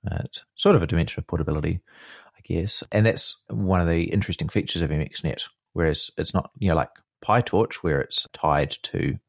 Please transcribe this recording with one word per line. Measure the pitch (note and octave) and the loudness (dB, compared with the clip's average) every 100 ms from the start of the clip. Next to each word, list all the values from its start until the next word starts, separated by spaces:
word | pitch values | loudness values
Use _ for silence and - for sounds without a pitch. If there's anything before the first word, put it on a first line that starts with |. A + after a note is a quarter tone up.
| - | -4
Uh, | - - | -4 -6
it's | - _ - | -10 _ 0
sort | - D#3 | 4 4
of | |
a | D#2+ | 4
dimension | E2+ E2 - | 0 0 -4
of | - | -4
portability, | E2+ D#2 D#2 D#2+ F2 _ - - - - _ | -2 0 0 0 -4 _ -20 -20 -20 -20 _
I | |
guess. | _ F2 G2 - - | _ -2 -2 -6 -2
And | G#2+ A2 | 2 4
that's | - - - _ | 2 -4 -8 _
one | A2 F#2+ F#2 | -4 2 2
of | E2+ | 4
the | E2 | 2
interesting | E2+ - - E2+ - | 2 0 -2 -4 -2
features | A2 - - | -2 -2 -2
of | D#2+ | 0
M | D2+ | -2
X | D2 - | -4 -4
net, | D#2+ - - _ _ | -6 -6 -10 _ _
whereas | - E2 D2 - - | -2 0 0 -6 -8
it's | E2+ | -2
not, | F#2 - - | -2 -4 -2
you | G2 | 2
know, | D#2+ | 2
like | B1+ - _ _ | 0 -6 _ _
PyTorch, | - A2+ A#2+ F#2+ A2+ - | 0 2 4 2 2 0
where | E2+ C#2+ | -2 0
it's | - - - | 0 -4 -6
tied | - D#2 D2 C#2 - | -4 0 2 0 -4
to | - F2+ - - | -8 -4 -2 -4